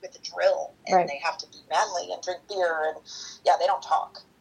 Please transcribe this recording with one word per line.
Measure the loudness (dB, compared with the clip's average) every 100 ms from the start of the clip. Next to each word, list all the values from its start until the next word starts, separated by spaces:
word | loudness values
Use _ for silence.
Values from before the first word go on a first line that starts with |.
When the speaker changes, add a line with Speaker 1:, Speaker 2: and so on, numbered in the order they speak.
Speaker 1:
with | -20
a | -16
drill, | -12 0 2 2 -2 -10 2
and |
Speaker 2:
Right. | 4 4
Speaker 1:
they | -2
have | -4 -6
to | -12
be | -20 -2
manly | 0 2 -2 -6
and | -6
drink | -6 -8 -6
beer, | 0 0 2 -2
and, | -4 -12 -16 -16 -2
yeah, | 2 4
they | 4
don't | 0
talk. | 2 0 0 -10 -20 _